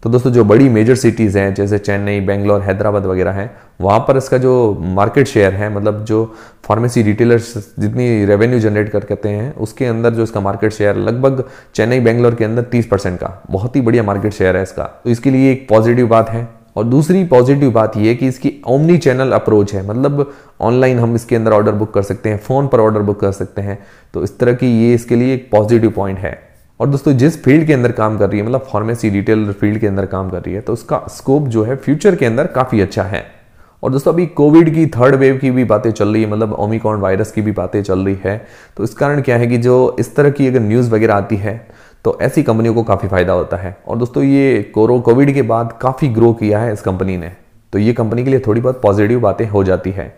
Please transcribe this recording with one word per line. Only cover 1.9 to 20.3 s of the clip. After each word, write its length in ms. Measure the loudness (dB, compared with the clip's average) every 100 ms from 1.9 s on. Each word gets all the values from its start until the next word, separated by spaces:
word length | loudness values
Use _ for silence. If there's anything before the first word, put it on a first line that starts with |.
| -4 -2 -4
बेंगलोर, 400 | -2 -2 0 0
हैदराबाद 440 | 0 -2 0 -2 -2
वगैरह 260 | -2 -2
हैं, 180 | -4 -10 -14 -20 _
वहाँ 180 | 0 2
पर 180 | 2 0
इसका 200 | 0 0
जो 400 | 2 2 0 -2 -4
मार्केट 400 | 0 0 2 0
शेयर 260 | 2 2
है, 160 | 0 -4
मतलब 340 | -4 -4 -4 -2
जो 300 | -2 -2 -8 -20 _
फार्मेसी 380 | -4 0 0 0
रिटेलर्स 720 | 0 2 2 2 0 -12 -12 -6
जितनी 460 | -4 -2 0 0 2
रेवेन्यू 340 | 2 2 2
जनरेट 300 | 0 0 -2
कर 160 | -4 -6
करते 240 | -6 -4
हैं 260 | -6 -6 -8
उसके 300 | -10 -6 -4
अंदर 280 | 0 0
जो 100 | 0
इसका 180 | -2 -2
मार्केट 320 | -4 -2 -4
शेयर 220 | 0 -2 0
लगभग 460 | -2 0 0 -2 -8 -12 -14 -4
चेन्नई, 240 | 0 2
बेंगलोर 360 | 2 4 2 2
के 100 | -2
अंदर 160 | -2
तीस 240 | -2 -2 0
परसेंट 320 | -2 -2 -6
का, 140 | -8 -12 -8
बहुत 260 | -6 -2 -2
ही 60 |
बढ़िया 220 | 2 2
मार्केट 300 | 0 -2 -4
शेयर 240 | -2 0 0
है 60 |
इसका, 200 | -4 -8
तो 260 | -10 -8 -4
इसके 220 | -2 0
लिए 200 | 2 2
एक 160 | 0 2
पॉजिटिव 380 | 2 4 2 2
बात 220 | 2 2
है। 180 | -4 -10 -16 _ -6
और 80 | 0
दूसरी 380 | 0 2 0 4
पॉजिटिव 460 | 4 4 2 2
बात 260 | 2 0 0
ये 180 | 0 0
कि 120 | -2
इसकी 240 | -2 -6 -6 -2
omni 320 | 0 4 2
channel 320 | 2 0 0
approach 400 | 0 2 2 2
है, 140 | -2 -6
मतलब 460 | -2 -2 -2 -4